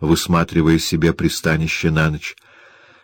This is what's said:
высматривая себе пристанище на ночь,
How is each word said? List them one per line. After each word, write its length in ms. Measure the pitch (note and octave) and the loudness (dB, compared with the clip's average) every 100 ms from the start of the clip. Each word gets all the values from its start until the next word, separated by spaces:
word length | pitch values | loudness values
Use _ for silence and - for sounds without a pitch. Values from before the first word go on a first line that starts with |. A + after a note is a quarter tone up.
высматривая 760 | D2+ E2 - E2+ E2 E2+ D#2+ E2 | 0 0 2 0 0 2 2 2
себе 340 | - E2+ E2 | 0 0 0
пристанище 760 | - E2 - E2+ D#2 D#2+ - E2+ | 2 -2 -2 -2 0 -2 -2 -2
на 200 | D#2 D#2 | 0 0
ночь, 260 | D2+ - - _ - - - _ _ | -2 -10 -16 _ -20 -20 -20 _ _